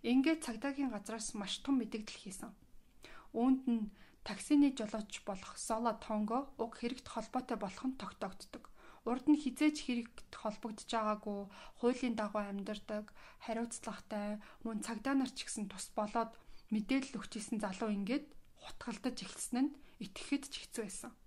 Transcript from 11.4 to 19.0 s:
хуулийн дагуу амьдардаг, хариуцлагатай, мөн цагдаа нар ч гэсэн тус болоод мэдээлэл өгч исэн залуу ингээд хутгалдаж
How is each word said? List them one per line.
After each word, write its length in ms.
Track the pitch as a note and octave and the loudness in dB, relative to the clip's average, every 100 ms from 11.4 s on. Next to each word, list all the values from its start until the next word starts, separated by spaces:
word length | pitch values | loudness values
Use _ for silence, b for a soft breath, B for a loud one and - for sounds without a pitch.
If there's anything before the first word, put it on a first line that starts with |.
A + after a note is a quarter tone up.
| G3+ B B - | -6 B B 2
хуулийн 380 | A#3+ B3+ B3 A3+ | 2 4 0 2
дагуу 240 | G#3 G#3 | 0 0
амьдардаг, 720 | G3+ G3+ G3 G#3 - G#3+ G#3+ B B B | 0 -2 -4 -6 -4 -6 -6 B B B
хариуцлагатай, 960 | - A3+ A#3 - - G3 - G#3+ G#3 G#3+ B B | -4 -2 -2 -4 -6 -8 -4 -2 -2 -4 B B
мөн 160 | A3+ G#3+ | -4 -2
цагдаа 320 | G#3 A3 C4 | -2 -2 4
нар 160 | C#4 B3+ | 4 4
ч 160 | - | -2
гэсэн 240 | - - G3+ | -6 -4 -4
тус 240 | - - | -4 -4
болоод 400 | - G#3+ A#3 A3+ - b b - | -2 2 2 0 -4 b b 0
мэдээлэл 460 | G#3+ G#3 C4+ C4 G#3+ | 0 4 2 2 -6
өгч 160 | - A3 | -6 -6
исэн 240 | - G#3+ | -2 -2
залуу 320 | G#3 F#3+ A3 | -2 0 0
ингээд 320 | G3+ G3 C#4 - - - - | 2 2 0 -2 -16 -18 -18
хутгалдаж 640 | - - - A3+ | -14 -8 -6 -2